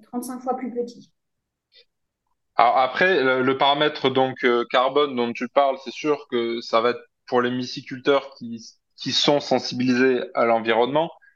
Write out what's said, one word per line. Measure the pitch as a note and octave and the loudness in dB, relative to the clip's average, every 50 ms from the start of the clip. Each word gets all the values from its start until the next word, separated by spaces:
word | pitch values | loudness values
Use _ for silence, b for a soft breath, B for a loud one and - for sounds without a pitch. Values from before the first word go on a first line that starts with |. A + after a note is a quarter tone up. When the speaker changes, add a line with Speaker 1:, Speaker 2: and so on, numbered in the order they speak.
| - | -12
Speaker 1:
trente-cinq | _ - A#3+ B3 B3+ B3+ B3 | _ -10 -10 -8 -8 -10 -8
fois | - C4 A#3+ | -6 -4 -4
plus | B3 B3+ A3+ | -4 -6 -6
petit. | A#3 A#3+ A#3+ - - - - _ _ _ _ _ _ _ _ _ _ _ _ _ _ b b _ _ _ _ _ _ _ _ _ _ _ _ _ _ - | -6 -6 -6 -6 -8 -16 -20 _ _ _ _ _ _ _ _ _ _ _ _ _ _ b b _ _ _ _ _ _ _ _ _ _ _ _ _ _ 2
Speaker 2:
Alors | A#2 A#2+ - C3 | 4 4 4 2
après, | C3 C3 - - F#3 F#3 F#3+ D3 C3 | 2 0 0 0 0 2 2 2 2
le, | C3 C3 C3 B2+ | 2 2 0 0
le | C3 C3 - | 0 0 2
paramètre | D3 C#3 C#3+ D3 D3+ D3+ D3+ - - C3 | 2 2 2 2 0 0 0 0 -2 0
donc, | B2+ C3 C3 C3 B2+ - - | 2 2 0 0 0 -2 0
euh, | B2 A#2+ A#2+ A#2+ - | 2 2 2 0 0
carbone | - B2+ B2+ C3+ C3+ D3 D3 C#3+ C3 | 0 0 2 2 2 0 0 0 0
dont | A#2+ A#2+ A#2 A2+ | -2 -4 -4 -4
tu | - B2 A#2+ | -6 -8 -2
parles, | - C#3+ C#3+ C3+ C3+ - - | 2 2 2 2 2 -2 -6
c'est | A#2+ A2+ | -12 -12
sûr | - - D3+ D3 C#3+ - - | -6 -2 -2 -2 -2 -4 -4
que | C3 A#2+ A#2 A#2 A#2 A#2+ | -4 -2 -2 -2 -4 -6
ça | A2+ - A#2+ A2+ A2+ | -4 0 0 2 2
va | B2 | 2
être | A#2+ A#2+ - _ _ _ _ | 0 -2 -6 _ _ _ _
pour | - B2+ B2 | -2 0 0
les | A#2+ B2 B2+ | 0 0 -2
myciculteurs | B2+ B2 B2 - C#3+ C3 - C3+ B2+ B2+ C#3 C#3+ C3+ - - - | -6 -8 -8 -10 -12 -12 -12 -12 -4 0 2 2 2 0 -4 -10
qui, | - A#2+ A#2 A#2 A2 A2 - - _ _ _ _ | -16 -14 -12 -12 -12 -14 -18 -20 _ _ _ _
qui | - - C#3 B2 | -12 -8 -4 -2
sont | - - D#3+ D3 C#3+ | 0 2 2 2 2
sensibilisés | - - C3 A#2+ - - C3+ B2 B2 B2+ B2 B2 C3 C3 B2+ A#2+ - - - | 2 0 0 -2 -2 -2 -4 -2 0 2 2 4 4 4 2 2 -2 -4 -2
à | - B2 | 0 2
l'environnement. | A#2 A#2 A2+ A2 A2+ A2+ A2 A#2+ B2+ C#3 D3+ E3 F3 - _ b b b | 2 2 2 2 2 2 2 2 2 2 0 -2 -2 -4 _ b b b